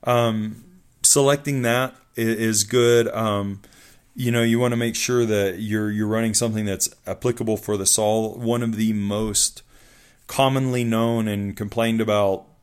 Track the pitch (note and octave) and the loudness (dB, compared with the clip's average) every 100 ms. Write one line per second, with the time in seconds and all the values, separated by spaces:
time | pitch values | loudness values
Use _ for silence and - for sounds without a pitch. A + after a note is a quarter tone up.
0 | - A#2+ A#2 A2 G#2+ G#2+ - - _ _ | 2 2 2 -2 -6 -10 -18 -20 _ _
1 | - C#3+ C#3 C#3+ D3 C3+ B2 A#2+ C3 - | 2 4 4 2 0 -2 0 0 -2 -8
2 | _ - A2+ A2+ A2+ G#2+ G#2 B2 A#2+ A#2+ | _ -4 -2 0 0 0 0 4 6 4
3 | A2+ - A2 G2+ G2+ G2 - - - - | 2 -2 -2 -2 -4 -8 -16 -20 -20 -20
4 | _ - B2 A#2 A#2 A#2 B2 A#2+ A#2 A2+ | _ -6 -2 2 2 2 2 0 -2 -2
5 | - B2 A#2 G#2+ G2 F2+ A2 G#2+ G#2+ G#2+ | 0 2 2 2 0 -2 -4 -2 0 0
6 | G#2+ A2 A2+ G#2 A#2 G#2+ G#2 F#2+ - - | 0 0 0 0 0 -2 -4 -4 -6 -6
7 | - F#2+ B2 A#2 A2 G#2+ - G#2 F#2+ - | -12 -4 -2 -2 -2 -4 -2 -2 0 0
8 | G#2+ A2 A2 A#2 A#2 A#2 A#2 A2 A2 G#2+ | 2 0 -2 -4 -2 -2 -2 0 0 0
9 | G2+ G#2 A2 G2 - - _ - - - | -2 -4 -2 -2 -2 -4 _ -20 -20 -20
10 | - _ - - C3+ C3+ C3 B2+ A#2 A2+ | -20 _ -10 0 2 2 0 0 0 0
11 | A#2 A#2 G#2+ G2+ G2+ - G#2 A#2 A2+ A2+ | 0 0 -2 -2 -6 -6 -6 -2 0 0
12 | G#2+ G#2 G2+ F#2+ - _ | 2 2 2 0 -6 _